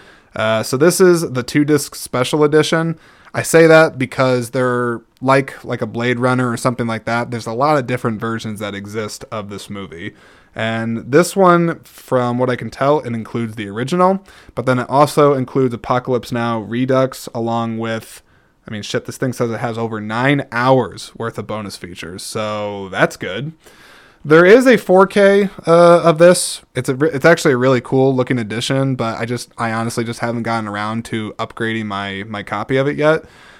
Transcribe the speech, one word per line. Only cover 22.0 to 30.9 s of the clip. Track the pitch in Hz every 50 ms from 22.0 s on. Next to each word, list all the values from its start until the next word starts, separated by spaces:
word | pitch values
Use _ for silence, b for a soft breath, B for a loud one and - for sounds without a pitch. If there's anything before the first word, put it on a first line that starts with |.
| - 80 87 101 -
so | - - 113 107 107 107 104 104 104 101 101 98 95
that's | 92 101 147 165 - -
good. | - 95 90 110 151 156 160 _ b b b b b b b b b b b b b
There | 143 151 160 175
is | 180 208 262 247 269
a | 240 -
four | - - 185 190 190 190
K, | - 214 202 196 202 202 202 190 - - -
uh, | - 165 170 175 170 170 170
of | 160 170 165 151
this. | 170 175 180 175 - - - - - _ -
It's | 131 131 -
a | 135
re-, | 127 147 160
it's | 143 135 -
actually | 160 - - - 160 135
a | 120
really | 127 131 135 123
cool | 117 - - 131 131 135 135
looking | 127 127 - 135 123
edition, | 113 101 107 110 117 - 135 135 135 135 131
but | 123 120 113 110 -
I | 113
just, | 117 123 120 - - _ -
I | 120 113
honestly | 113 113 113 117 - - 117
just | 113 117 -
haven't | - 117 117 117 113
gotten | 113 113 113 110 107
around | 101 104 104 107